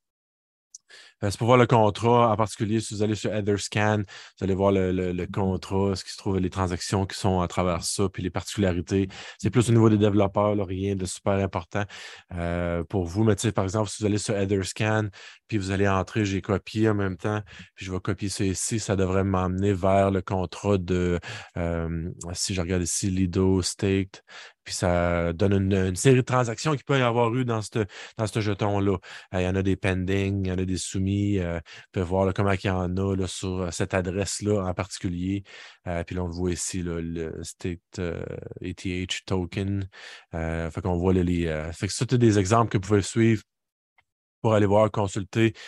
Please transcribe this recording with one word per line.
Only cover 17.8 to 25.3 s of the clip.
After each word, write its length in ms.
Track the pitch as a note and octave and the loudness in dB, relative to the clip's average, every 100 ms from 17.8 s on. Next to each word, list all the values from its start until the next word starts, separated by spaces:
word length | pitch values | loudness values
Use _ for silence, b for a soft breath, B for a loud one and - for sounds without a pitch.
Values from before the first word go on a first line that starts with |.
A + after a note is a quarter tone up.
je 80 | F#2+ | -8
vais 80 | F#2 | -6
copier 300 | - F#2+ G2+ | -4 -4 -4
ça 140 | - | -2
ici, 360 | G2 F#2 - A2+ | -2 -2 -4 -4
ça 160 | - G2 | -2 0
devrait 280 | F#2 F#2+ | 2 2
m'emmener 500 | G2 F#2+ F#2 F#2 G2+ | 2 0 0 0 0
vers 380 | F#2+ F#2+ G2 G2 | 2 4 4 4
le 100 | G2 | 2
contrat 560 | F2+ F#2+ F2+ - G2+ G2+ | -2 -4 -4 -4 0 0
de, 420 | F2 F#2 F2+ F2 B B B - | 2 0 0 0 B B B -6
euh, 540 | E2+ E2+ E2 E2 E2 - E2+ | -4 -2 -4 -4 -6 -10 -10
si 200 | F2 - | -6 -4
je 80 | F#2+ | -4
regarde 220 | E2+ F2+ | -2 -2
ici, 260 | F2 - G2+ | -2 -2 -2
Lido, 540 | F#2 F#2 F#2 F#2+ F#2+ | 0 0 2 2 2
Staked, 580 | F#2 - G2+ G2 F#2+ - _ B B B - | 0 -2 0 0 -2 -8 _ B B B -12
puis 80 | |
ça 580 | - F#2 F2 F2 E2+ E2+ | -2 2 2 2 0 0